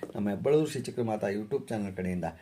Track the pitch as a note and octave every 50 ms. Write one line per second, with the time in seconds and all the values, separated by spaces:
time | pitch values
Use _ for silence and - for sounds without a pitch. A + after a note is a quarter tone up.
0 | - - - G#2 G2+ G#2 G2+ - A#2+ C#3 D3 D#3 D#3 D3+ - B2+ A#2 A#2 A2+ B2+
1 | A#2 A2 G#2+ G#2+ A#2 G2+ G2+ G#2+ G#2+ G#2 G#2 G2+ - - A#2 G#2+ G2+ G2 F#2+ F#2+
2 | F#2 F#2 F2+ F2 E2 E2+ E2 -